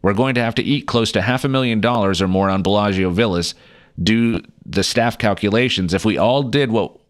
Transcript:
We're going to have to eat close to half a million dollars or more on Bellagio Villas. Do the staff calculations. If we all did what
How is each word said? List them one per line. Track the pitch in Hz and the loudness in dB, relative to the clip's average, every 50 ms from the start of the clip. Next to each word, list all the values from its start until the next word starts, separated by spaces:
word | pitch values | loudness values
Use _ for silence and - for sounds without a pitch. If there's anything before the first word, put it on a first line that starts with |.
| - | 0
We're | 95 101 | 0 0
going | 95 127 135 131 | 2 0 0 2
to | 120 117 | 0 0
have | 113 117 | 0 -2
to | - - | -2 0
eat | - 139 143 135 | 0 0 -2 -2
close | - - 120 113 101 - | -2 0 0 0 0 0
to | 104 | -2
half | 104 110 123 131 - | 0 0 -2 0 0
a | 143 | 0
million | 135 131 131 120 113 110 | 0 0 0 0 0 0
dollars | 101 117 123 117 101 98 95 85 | 0 0 0 2 0 0 0 0
or | 95 92 | 0 0
more | 92 95 98 98 | 2 2 2 2
on | 95 95 | 0 0
Bellagio | 90 92 101 104 104 104 98 92 92 92 | 0 2 2 2 2 0 0 0 0 0
Villas. | 87 92 117 110 90 87 85 - - _ - - - - _ _ _ - | 2 0 0 0 0 -2 -2 -4 -8 _ -20 -20 -20 -20 _ _ _ -4
Do | 87 87 110 117 117 117 113 - - - _ _ - | 0 0 2 2 2 0 0 -4 -6 -10 _ _ -18
the | - - 98 92 | -6 -4 -2 -2
staff | - - 101 98 - - - | 0 0 0 0 0 -2 -2
calculations. | - 107 98 - - 104 98 113 123 127 - - 92 85 | -2 -2 0 0 0 0 2 2 0 0 0 -2 -2 0
If | 85 95 - | -2 0 0
we | 113 101 - | 0 0 2
all | 90 110 127 139 143 | 2 2 2 0 0
did | 123 110 143 139 120 | 0 0 0 0 0
what | 110 113 95 - - - _ | 0 -2 -2 -2 -6 -16 _